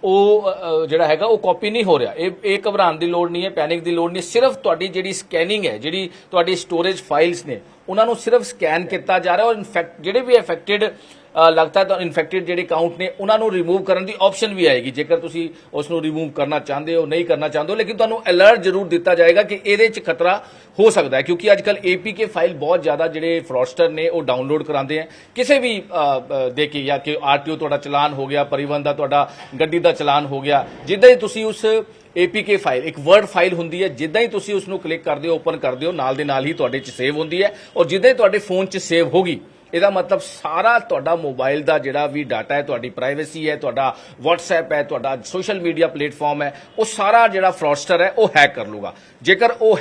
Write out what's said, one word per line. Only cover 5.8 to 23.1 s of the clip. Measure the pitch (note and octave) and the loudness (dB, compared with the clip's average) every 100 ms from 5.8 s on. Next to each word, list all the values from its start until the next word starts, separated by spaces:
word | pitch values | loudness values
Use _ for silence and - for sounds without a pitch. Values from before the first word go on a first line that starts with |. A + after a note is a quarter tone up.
| C#3+ F#3 F3+ - - | -6 -6 -8 -12 -2
ਤੁਹਾਡੀ | F3+ E3+ F3 | 0 0 -2
ਸਟੋਰੇਜ | - E3+ F3+ F#3 | -2 -2 -2 -4
ਫਾਈਲਸ | - D3 F3 E3+ - | -2 2 2 0 -8
ਨੇ, | A2 - _ - | -12 -12 _ -4
ਉਹਨਾਂ | G3 A3+ | 0 0
ਨੂੰ | A3+ | 0
ਸਿਰਫ | A3+ A#3+ | 0 0
ਸਕੈਨ | G3+ - D#3+ E3 F3 | 0 -4 -2 0 -2
ਕੀਤਾ | F#3 F#3 F#3 | -6 0 0
ਜਾ | F3 F3+ | 2 2
ਰਿਹਾ | A#3 | 2
ਔਰ | |
ਇਨਫੈਕਟ, | G#3+ G3 F3 E3 - | 0 -4 -6 -6 -8
ਜਿਹੜੇ | D#3+ A3+ | -2 -2
ਵੀ | B3+ A#3+ | 4 4
ਅਫੈਕਟਿਡ, | - D#3+ - G#3 | 4 -6 -4 -2
ਅ, | G#3 - - - - D#3+ E3 | -2 -6 -20 -20 -6 4 4
ਲੱਗਦਾ | D#3+ D#3+ G3 | 6 2 2
ਤਾਂ | F#3+ F#3 | 0 -2
ਇਨਫੈਕਟਿਡ | E3+ D#3+ D#3 F#3+ | -2 -4 -2 -4
ਜਿਹੜੇ | E3+ F3 | -4 -4
ਅਕਾਊਂਟ | F3 E3 E3+ E3+ | -2 -2 -2 -2
ਨੇ, | F#3 F#3 | -8 -4
ਉਹਨਾਂ | G3 G#3+ | 0 2
ਨੂੰ | A3 | 2
ਰਿਮੂਵ | F#3 E3+ F#3+ | -2 0 -2
ਕਰਨ | F#3+ F#3 F#3+ | 0 -2 -2
ਦੀ | G#3 | 0
ਆਪਸ਼ਨ | G3 - A3 | 0 2 -4
ਵੀ | F#3+ D#3+ | 2 2
ਆਏਗੀ, | B2+ B2+ | 2 -2
ਜੇਕਰ | B2+ D3 E3+ | -6 -2 -2
ਤੁਸੀਂ | E3 E3 E3 - - | -2 -8 -8 -12 -10
ਉਸ | D3 D3 | -10 -6
ਨੂੰ | E3 | -6
ਰਿਮੂਵ | D#3 D#3 D#3 | -4 -6 -8
ਕਰਨਾ | C#3+ C#3+ D3+ | -4 -4 -4
ਚਾਹੁੰਦੇ | D3 C#3 D#3 | -4 -6 -2
ਹੋ, | E3 D3+ | -2 0
ਨਹੀਂ | E3 | -2
ਕਰਨਾ | E3+ D3 D3+ | 0 -2 0
ਚਾਹੁੰਦੇ | D3 D#3 | -4 -4
ਹੋ। | A3 | -4
ਲੇਕਿਨ | G#3+ A3 | -4 -2
ਤੁਹਾਨੂੰ | A3 A3+ F#3+ | -2 0 0
ਅਲਰਟ | F3+ G3+ A3+ | 6 8 6
ਜ਼ਰੂਰ | F#3+ F#3 F3+ | 2 -2 -2
ਦਿੱਤਾ | E3+ F#3 | 0 2
ਜਾਏਗਾ | E3+ E3+ F3 | 6 6 6
ਕਿ | G#3 G3+ G3+ | 2 -4 0
ਇਹਦੇ | G#3 A3+ | 2 2
'ਚ | G#3+ | 2
ਖਤਰਾ | F3+ D#3+ F3 G3+ - - - - | -6 0 0 0 -6 -20 -12 4
ਹੋ | G#3+ | 4
ਸਕਦਾ | G3 C#3 C3 | 4 2 0
ਹੈ, | |
ਕਿਉਂਕਿ | C#3 E3+ G#3 | 0 0 4
ਅੱਜ | G3 | 4
ਕੱਲ੍ਹ | G#3 G3+ | 2 -2
ਏ | F#3 F#3 | 0 -2
ਪੀ | G#3+ | -4
ਕੇ | G3+ G#3+ | -6 -4
ਫਾਈਲ | F3 F3 | -2 -4
ਬਹੁਤ | D3+ D3 F3+ | -4 -2 0
ਜ਼ਿਆਦਾ | D#3 D3 | 0 -2
ਜਿਹੜੇ | E3 | -2